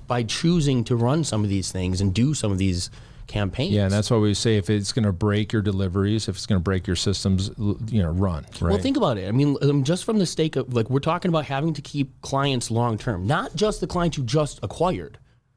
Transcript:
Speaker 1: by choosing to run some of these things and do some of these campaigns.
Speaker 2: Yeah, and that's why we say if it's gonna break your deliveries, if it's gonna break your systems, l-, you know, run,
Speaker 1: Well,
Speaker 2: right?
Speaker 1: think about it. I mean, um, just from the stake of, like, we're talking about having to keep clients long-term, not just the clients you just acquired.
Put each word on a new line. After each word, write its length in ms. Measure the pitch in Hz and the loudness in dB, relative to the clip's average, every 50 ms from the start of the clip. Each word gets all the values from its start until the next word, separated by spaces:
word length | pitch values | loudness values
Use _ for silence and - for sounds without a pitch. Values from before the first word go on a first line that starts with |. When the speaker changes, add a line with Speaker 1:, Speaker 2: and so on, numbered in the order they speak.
| - | -6
Speaker 1:
by 160 | - 123 123 | -4 -2 -2
choosing 640 | 117 104 - - - 165 175 170 139 143 131 123 113 | -2 -2 -4 0 0 2 2 4 2 2 2 2 2
to 100 | - 123 | 0 2
run 300 | 113 117 123 143 165 147 | 2 2 2 2 0 0
some 180 | - 110 107 | 0 0 0
of 80 | 104 101 | 0 2
these 220 | 98 95 92 - | 0 0 -2 -2
things 280 | - 92 90 92 92 90 | -4 -2 -2 0 0 2
and 140 | 101 98 90 | 0 2 2
do 180 | 113 123 151 | 2 2 2
some 200 | 147 - - 104 | 2 0 0 0
of 60 | 98 92 | 0 2
these 320 | 98 95 90 87 - - - - - - - - - | 2 2 2 0 -4 -6 -12 -18 -20 -20 -18 -18 -16
campaigns. 460 | - - 104 101 92 - - 143 196 | -6 -4 -2 -2 -2 -2 -2 -2 2
Speaker 2:
Yeah, 120 | 202 104 98 | 2 2 2
and 60 | 95 | 2
that's 200 | 98 107 104 - | 2 0 2 2
why 80 | 127 110 | 2 4
we 160 | 107 104 98 | 4 4 2
say 240 | - - 117 110 104 | 2 2 2 2 2
if 100 | 92 - | 2 2
it's 240 | 107 104 98 - | 0 0 0 -2
gonna 180 | - 127 107 101 | -2 0 0 0
break 400 | 90 85 107 104 101 107 107 - | 0 0 0 2 2 0 0 0
your 120 | - 107 | 0 0
deliveries, 680 | 95 104 95 95 98 92 90 101 98 104 110 107 - - | 0 2 0 0 -2 0 0 0 2 2 2 0 -2 -4
if 80 | 92 | -6
it's 80 | - - | -6 -2
gonna 160 | - 104 90 | 0 0 2
break 260 | 80 101 95 92 - | 2 2 0 0 0
your 80 | - 90 | 0 -2
systems, 560 | - - 104 92 - - 101 95 92 95 - - - | 0 0 -2 -2 0 2 2 2 2 0 -4 -6 -4
l-, 200 | 104 101 95 - 113 110 | -2 -2 -2 -2 -4 -2
you 140 | 120 107 | 0 0
know, 80 | 87 78 | 2 2
run, 340 | 85 92 101 92 82 71 65 - - - | 2 0 0 0 0 -4 -8 -12 -6 -2
Speaker 1:
Well, 120 | 85 95 | 0 2
Speaker 2:
right? 100 | 98 - | 2 2
Speaker 1:
think 160 | 185 269 269 294 | 2 0 0 2
about 180 | 208 151 113 | 2 2 0
it. 100 | 95 92 | -2 -2
I 40 | 98 | 0
mean, 260 | 110 131 143 147 139 - | 0 2 2 2 2 2
um, 200 | 143 143 143 147 | 2 2 2 2
just 220 | 127 143 175 185 - | 2 0 0 -2 -2
from 140 | - 220 208 | 0 2 2
the 80 | 180 | 2
stake 300 | - - - 160 156 - | 0 0 -2 -2 0 0
of, 180 | 135 123 - 120 | -2 -4 0 0
like, 160 | 117 110 - | -2 0 2
we're 80 | 127 139 | 0 0
talking 320 | - 160 165 175 - 185 | 0 0 -2 0 0 0
about 160 | 160 156 139 | 0 0 -2
having 260 | 147 139 135 156 165 | -2 -4 -2 -2 -2
to 80 | 156 - | -4 -4
keep 400 | - - - 143 135 139 - - | -10 -8 -4 -4 -4 -4 -6 -16
clients 500 | - - 139 135 139 143 131 120 - - | -8 -4 -2 0 2 2 0 0 -2 -2
long-term, 560 | 110 117 120 120 110 107 - - 104 85 92 | 0 0 2 0 0 -2 -2 -4 -4 -2 0
not 300 | 107 151 196 254 - - | 0 0 0 -2 -4 -2
just 240 | 151 208 214 202 - | -2 0 0 0 -2
the 60 | 185 | -6
clients 320 | - - 180 170 160 - 147 | -4 -2 0 0 0 0 -2
you 60 | 127 | -4
just 360 | 110 131 156 151 135 - - | 0 0 0 0 0 -4 -10
acquired. 540 | - 98 - - 160 185 156 90 78 - - - - _ _ _ _ _ _ | -10 -10 -4 -2 0 0 0 -2 -6 -10 -16 -20 -20 _ _ _ _ _ _